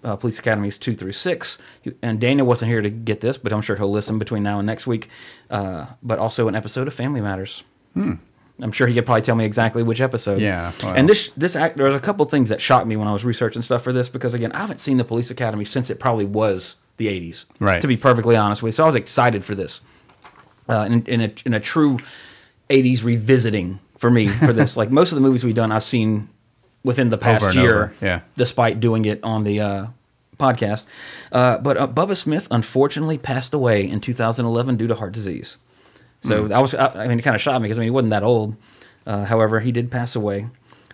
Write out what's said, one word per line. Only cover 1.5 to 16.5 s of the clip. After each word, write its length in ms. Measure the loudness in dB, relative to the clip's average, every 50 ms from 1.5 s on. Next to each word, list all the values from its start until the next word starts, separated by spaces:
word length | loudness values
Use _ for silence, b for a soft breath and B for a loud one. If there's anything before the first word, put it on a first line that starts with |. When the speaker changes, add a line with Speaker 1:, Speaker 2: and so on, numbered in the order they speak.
| -10 B B B B B
Speaker 1:
He, 120 | B -12 -12 -8 -6
and 160 | -4 -2 0
Daniel 260 | 0 2 2 2 4
wasn't 240 | 2 2 2 2 0
here 120 | 0 0 0
to 80 | -2
get 300 | -4 -6 -4 -4 -4 -2
this, 180 | -2 -4 -4 -2
but 140 | -4 -4 -2
I'm 100 | -2 -2
sure 140 | -2 -2
he'll 140 | -2 0 0
listen 280 | 0 -2 -2 -2 -4 -4
between 240 | -4 -2 -4 -2 -2
now 160 | -2 -2 -2
and 80 | -2
next 200 | -4 -4 -4 -4
week. 220 | -4 -4 -4 -6 B B B B B B B B B
Uh, 380 | -6 -4 -4 -4 -6 -8 -12 -14 -16 _ -6
but 160 | -4 -2 -2
also 300 | -2 -2 0 0 0 0
an 60 | 0
episode 320 | -2 -6 -6 -6 -6 -6 -6
of 40 | -6
Family 280 | -6 -6 -4 -4 -4
Matters. 420 | -4 -4 -4 -6 -8 -10 -12 -16 -20 _ _ _ _ _ -6
Speaker 2:
Hmm. 200 | -4 -4 -4 -4 -6 -10 _ _ _ _ _ _ -10
Speaker 1:
I'm 120 | -8 -6 0
sure 140 | 2 2 2
he 60 | 2
could 100 | 2 2
probably 140 | 4 2 2 4
tell 120 | 2 2
me 80 | 2 2
exactly 380 | 0 2 2 2 2 2 0 0
which 180 | 0 0 0
episode. 400 | -2 -2 -2 -2 -2 -2 0 0
Speaker 2:
Yeah, 320 | 0 0 -2 -2 -4 -6 -8 -8 -6
well. 120 | -2 2
Speaker 1:
And 140 | 4 6 6
this, 220 | 6 4 4 -6 -6
this 180 | -4 -4 -2 -2
act, 200 | 0 -2 -2 0
there 80 | 2 2
was 80 | 2 2
a 60 | 2
couple 240 | 0 -2 0 0 0
things 240 | 0 2 2 2 2
that 120 | 0 -2
shocked 260 | 2 4 4 4 4
me 100 | 2 -2
when 100 | -2 -2
I 60 | -2 -2
was 100 | -2 0
researching 380 | -2 -2 0 -2 -2 -2 -4 -4
stuff 200 | -2 -2 -2 0
for 100 | 0 -2
this, 160 | -2 -2 -2
because, 240 | -4 -6 -6 -4 -4
again, 180 | -2 -4 -4 -6
I 60 | -6
haven't 200 | -8 -8 -8 -6
seen 160 | -2 0 2
the 80 | 2 0
Police 260 | 0 -2 -4 -4 -4
Academy 340 | -6 -4 -4 -4 -4 -4 -6
since 240 | -4 -4 -4 -4 -4
it 100 | -6 -2
probably 240 | 0 0 0 0 0
was 500 | -2 0 0 2 2